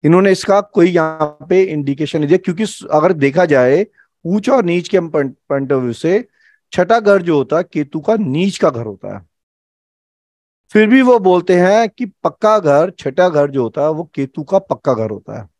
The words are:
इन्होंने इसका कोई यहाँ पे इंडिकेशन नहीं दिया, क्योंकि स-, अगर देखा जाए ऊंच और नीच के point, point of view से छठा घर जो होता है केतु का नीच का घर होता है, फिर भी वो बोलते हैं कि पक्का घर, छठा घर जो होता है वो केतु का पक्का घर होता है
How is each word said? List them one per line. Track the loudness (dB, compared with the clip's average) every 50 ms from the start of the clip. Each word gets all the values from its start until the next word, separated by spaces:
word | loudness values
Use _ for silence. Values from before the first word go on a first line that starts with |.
| 2
इन्होंने | 4 2 4 4 2
इसका | 0 0 0 0 0 0
कोई | 0 _ _ 2 2 2
यहाँ | 2 0 -2 -2 -2 -4 -4 -4 -4 _ -6 0
पे | 0 0
इंडिकेशन | 0 0 -2 -6 -4 -6 -4 -4 -6 -6 -4 -4
नहीं | 0 0
दिया, | 0 0
क्योंकि | 0 -4 -4 -4 -6
स-, | -8 -8 -14 -8 -2
अगर | 0 0 2 2
देखा | 0 0 0 0 2 0 0
जाए | 2 2 2 4 4 2 0 0 _ _ _ _ _ _ _ _
ऊंच | -4 -4 -2 0 0
और | 0 0 0
नीच | 0 -2 -4 -4 0
के | -2 -2
point, | -2 0 -4 -4 -4 -4 -6 _ _ _
point | -4 -4 -2 -2
of | -2 -2
view | -2 -4 -6
से | -4 -2 -2 -2 -2 -4 _ _ _ _ _ _ _ _ _
छठा | -4 -4 0 2 0 2
घर | 4 2 2 2
जो | 2 0 0 0
होता | 0 0 -2
है | -4 -4
केतु | _ _ -6 -6 -6 -8 -6
का | -2 -2 -2
नीच | 0 -2 -2 -2 -2 -2 -2 -2 0
का | -2 -2
घर | -2 -2 -10
होता | -10 -12 -12 -14 -14 -14 -16
है, | -18 _ _ _ _ _ _ _ _ _ _ _ _ _ _ _ _ _ _ _ _ _ _ _ _ _ _ _ _ _
फिर | 2 2 4 4
भी | 4 4
वो | 4 4 2 4
बोलते | 4 2 2 2 2 2 2 4
हैं | 4 4 2 2 0 -2
कि | _ _ -12
पक्का | -12 _ _ -6 -6 -4 _ 0 2 2 2
घर, | 2 2 2 2 2 0
छठा | -4 -8 -10 -6 0 0 0 2
घर | 2 0 -2 0
जो | -2 -4
होता | -4 -4 -4 -4
है | -2 -2
वो | -2 -4 -8
केतु | _ _ -8 -8 -8 _ -14 -8
का | -2 -2 -4
पक्का | -2 _ -10 -4 _ -2 -2
घर | -2 -4 -6
होता | -8 -10 _ -16 -16 -16
है | -16 _ _